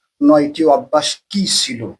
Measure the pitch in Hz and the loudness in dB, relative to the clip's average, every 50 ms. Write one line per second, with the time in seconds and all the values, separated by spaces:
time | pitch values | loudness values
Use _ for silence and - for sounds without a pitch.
0 | _ _ _ - 285 285 151 147 147 147 147 160 160 151 139 135 131 - - 151 | _ _ _ 0 2 4 4 4 2 0 -2 0 2 2 2 2 0 -2 -2 -2
1 | 147 - - - _ - - 202 190 - - - - - 123 117 113 95 - _ | -2 -2 -8 -10 _ -8 -4 -4 -2 -2 -2 -4 -4 -4 -8 -10 -10 -12 -12 _